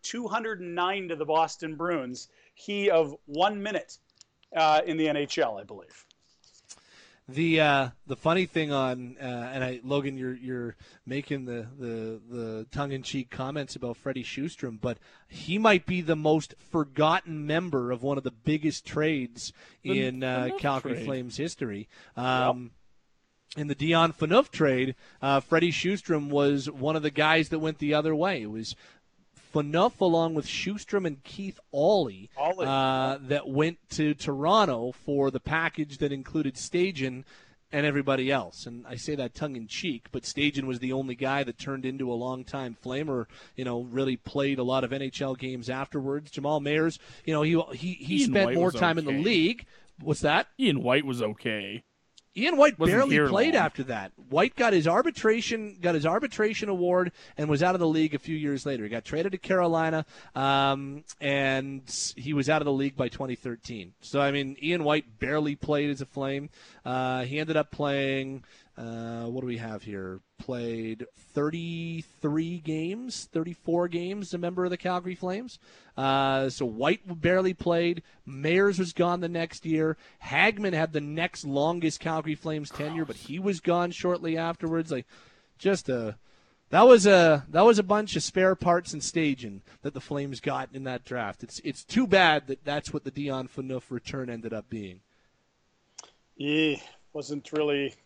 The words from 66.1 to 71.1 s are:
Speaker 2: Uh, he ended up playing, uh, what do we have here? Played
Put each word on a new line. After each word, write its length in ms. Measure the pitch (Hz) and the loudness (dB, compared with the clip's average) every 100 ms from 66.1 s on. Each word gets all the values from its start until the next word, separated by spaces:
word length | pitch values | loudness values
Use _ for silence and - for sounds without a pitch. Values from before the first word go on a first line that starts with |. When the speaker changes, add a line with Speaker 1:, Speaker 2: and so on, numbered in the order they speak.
| - 135 139 147 - - - | -6 -4 -4 -8 -16 -20 -14
Speaker 2:
Uh, 400 | 127 127 127 127 | -6 -2 -2 -2
he 160 | 123 147 | -4 -4
ended 160 | 156 156 | 0 0
up 160 | 147 | 0
playing, 720 | - 143 139 135 135 135 135 - - _ - | -2 -2 0 0 -2 -4 -10 -14 -20 _ -14
uh, 460 | 117 113 113 117 117 | -12 -10 -8 -8 -6
what 120 | 127 | -6
do 80 | 127 | -6
we 100 | 117 | -6
have 260 | 113 107 | -8 -10
here? 360 | 101 101 92 95 _ _ | -8 -8 -8 -12 _ _
Played 680 | - 123 117 113 113 110 123 | -8 -6 -4 -4 -6 -8 -12